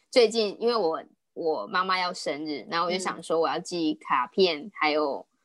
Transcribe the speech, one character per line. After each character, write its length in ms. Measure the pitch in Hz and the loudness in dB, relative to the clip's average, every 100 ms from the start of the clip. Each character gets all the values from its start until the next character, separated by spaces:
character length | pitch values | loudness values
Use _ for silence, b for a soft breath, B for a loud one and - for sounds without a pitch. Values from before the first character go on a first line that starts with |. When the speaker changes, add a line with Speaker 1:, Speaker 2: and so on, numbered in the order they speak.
| b | b
Speaker 1:
最 180 | 262 226 | 4 4
近， 280 | 233 208 - | 4 -2 2
因 80 | 226 | 2
为 60 | |
我， 280 | 233 165 151 - _ _ | 4 0 -2 -6 _ _
我 320 | - 165 139 101 | -6 -2 -2 -2
妈 160 | 185 | -2
妈 140 | 185 185 | 0 0
要 140 | 180 | 0
生 320 | 180 180 143 | -4 -4 -4
日， 220 | 156 143 107 | -4 -6 -4
然 120 | 165 | -2
后 60 | 175 | 0
我 40 | |
就 60 | 185 | -2
想 240 | 190 107 | -4 -6
说 180 | - 165 | -2 0
我 80 | 156 | 2
要 100 | 156 | 0
寄 360 | 175 175 156 | -6 -2 -2
卡 320 | 156 - 139 123 | -2 -2 -2 0
片， 320 | - 180 151 | 2 2 2
Speaker 2:
嗯。 120 | 196 | -6
Speaker 1:
还 160 | - 156 | -2 0
有 340 | 151 147 104 - _ | 2 0 -2 -10 _